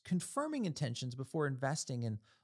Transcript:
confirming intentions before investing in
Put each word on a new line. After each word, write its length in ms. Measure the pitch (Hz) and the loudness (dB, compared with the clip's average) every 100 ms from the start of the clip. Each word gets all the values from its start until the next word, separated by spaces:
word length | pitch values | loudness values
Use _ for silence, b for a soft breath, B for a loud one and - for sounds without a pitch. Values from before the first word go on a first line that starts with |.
| - | 0
confirming 600 | 180 - 277 302 294 190 | 0 2 0 0 2 0
intentions 500 | 135 127 120 127 123 | 0 -2 -2 -4 -4
before 320 | 131 160 143 | -2 0 2
investing 560 | 131 135 156 - 123 | 2 0 0 -2 -2
in 160 | 117 104 b b | 0 -2 b b